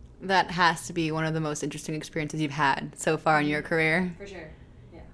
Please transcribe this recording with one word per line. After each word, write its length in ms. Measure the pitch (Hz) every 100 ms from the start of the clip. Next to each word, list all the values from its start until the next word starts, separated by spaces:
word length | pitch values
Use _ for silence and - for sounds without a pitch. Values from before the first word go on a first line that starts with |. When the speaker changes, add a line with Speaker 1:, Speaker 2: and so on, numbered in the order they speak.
| - -
Speaker 1:
That 280 | 185 185 -
has 360 | 175 170 165 -
to 40 |
be 200 | 170 160
one 120 | 156
of 100 | 160
the 60 | 160
most 220 | 156 151
interesting 320 | 147 156 -
experiences 460 | 156 - 160 151 156
you've 100 | 151
had 480 | 139 139 139 147 -
so 180 | 180 156
far 240 | 160 151
in 60 | 147
your 160 | 151
career. 500 | 147 165 160 165 180 170
Speaker 2:
For 80 | 190
sure. 240 | 185 160 - - - -
Yeah. 80 | - -